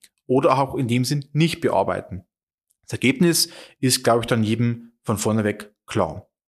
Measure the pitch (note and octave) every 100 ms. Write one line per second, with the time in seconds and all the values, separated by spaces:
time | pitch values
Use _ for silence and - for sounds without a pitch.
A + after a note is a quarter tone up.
0 | - _ - B2+ E3+ C3+ C3+ - A#2+ B2
1 | B2 D3 - D3 E3 - A#2+ F#2+ G2 F#2
2 | - F2+ - _ _ _ _ _ - -
3 | A#2+ C3+ E3+ D#3+ - - - _ B2+ B2+
4 | - A#2+ A#2 A#2 G#2+ A2+ A#2+ A#2 - _
5 | - G#2 A2 A2 G#2 G#2 - _ - A2
6 | E2+ D2+ - _